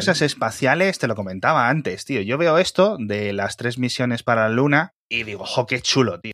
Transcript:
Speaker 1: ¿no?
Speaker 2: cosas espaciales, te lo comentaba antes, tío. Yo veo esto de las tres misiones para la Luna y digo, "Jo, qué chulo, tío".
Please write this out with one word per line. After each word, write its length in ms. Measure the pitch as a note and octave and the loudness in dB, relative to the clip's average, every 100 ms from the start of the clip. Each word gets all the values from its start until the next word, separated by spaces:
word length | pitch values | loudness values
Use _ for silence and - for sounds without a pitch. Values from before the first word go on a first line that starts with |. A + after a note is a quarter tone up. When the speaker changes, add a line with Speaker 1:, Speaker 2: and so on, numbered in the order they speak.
| G3 | 0
Speaker 1:
¿no? 40 | |
Speaker 2:
cosas 80 | E3 | 2
espaciales, 760 | D3 - A2+ - C3 D#3 F#3+ F3+ | 0 0 -4 0 2 2 2 0
te 80 | B2+ | -4
lo 80 | A2 | -4
comentaba 540 | G2 F#2 A#2 D#3 A#2+ | -6 -2 0 2 2
antes, 340 | D3+ B2+ F#2 | 2 -2 -6
tío. 180 | - C3 | -4 -4
Yo 160 | G2+ C3+ | -2 0
veo 200 | E3+ D#3+ | 2 2
esto 400 | F#3 - G3 G3+ | 2 2 2 2
de 320 | G#2+ G#2 G#2 | -4 -4 -2
las 240 | G2+ G2 - | -2 -4 -4
tres 200 | A#2+ B2 | -6 -2
misiones 460 | B2 - B2 A#2 | -2 -2 -2 -2
para 260 | - A#2 A2 | 0 2 2
la 60 | A2+ | 2
Luna 380 | C#3+ C#3+ F3 _ - | 4 2 0 _ -10
y 160 | A#2 | -8
digo, 220 | A2 G2+ F#2 | -6 -8 -6
"Jo, 220 | - - | -4 -2
qué 120 | B2+ | -2
chulo, 380 | - C3+ A#2+ F2 | 0 2 2 0
tío". 140 | A2+ | -10